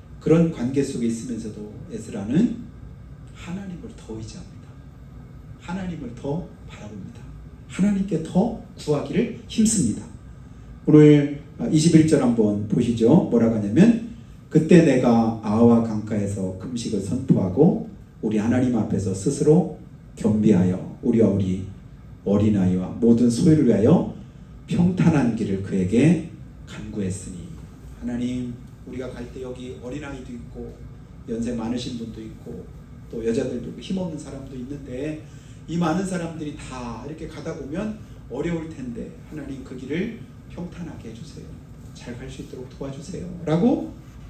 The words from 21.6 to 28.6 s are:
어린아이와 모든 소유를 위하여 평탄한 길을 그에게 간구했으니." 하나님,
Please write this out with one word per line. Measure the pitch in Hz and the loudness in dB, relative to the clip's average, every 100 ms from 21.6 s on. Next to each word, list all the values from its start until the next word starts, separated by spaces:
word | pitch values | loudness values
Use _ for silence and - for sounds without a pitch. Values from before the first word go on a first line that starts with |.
| - - - - - - | -6 -12 -18 -20 -20 -8
어린아이와 | 98 101 107 98 90 92 - - | 0 2 4 4 2 2 -2 2
모든 | 113 117 120 | 4 6 4
소유를 | 113 156 156 120 | 4 6 6 6
위하여 | 101 120 185 - - - - - - - | 6 6 6 4 -8 -16 -18 -18 -16 -4
평탄한 | - 180 180 165 147 120 107 | 2 2 4 4 4 2 0
길을 | 101 98 | -2 -4
그에게 | 101 98 92 113 156 180 - - - - - | -2 -2 2 4 6 4 -2 -14 -18 -18 -16
간구했으니." | - 107 107 95 - - - - - - - - - | -14 -10 -6 -6 -6 -10 -14 -14 -14 -16 -18 -18 -12
하나님, | 120 120 123 127 123 120 | -8 -6 -4 -4 -6 -10